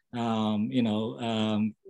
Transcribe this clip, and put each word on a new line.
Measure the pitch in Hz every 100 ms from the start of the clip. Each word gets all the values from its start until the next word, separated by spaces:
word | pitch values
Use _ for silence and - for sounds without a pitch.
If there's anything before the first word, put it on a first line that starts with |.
| _ 120
um, | 117 110 107 107 117
you | 131
know, | 113 107 110 131
um, | 117 110 107 107 107 - -